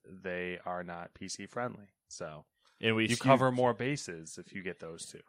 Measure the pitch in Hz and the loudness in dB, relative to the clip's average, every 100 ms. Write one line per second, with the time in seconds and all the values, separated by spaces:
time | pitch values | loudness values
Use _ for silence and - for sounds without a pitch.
0 | - 92 92 90 90 90 92 90 87 85 | -20 -10 -6 -4 -4 -6 -6 -6 -6 -8
1 | 87 - 95 - 98 120 123 - 101 _ | -12 -12 -10 -10 -8 -6 -6 -8 -16 _
2 | _ - 82 76 - _ _ - 110 110 | _ -10 -10 -10 -16 _ _ -2 2 4
3 | 110 117 131 135 131 123 123 107 123 143 | 4 4 8 8 8 4 4 4 0 -2
4 | - 85 80 - 87 101 90 85 82 82 | -4 -8 -10 -14 -12 -8 -6 -6 -8 -12
5 | - 85 | -12 -16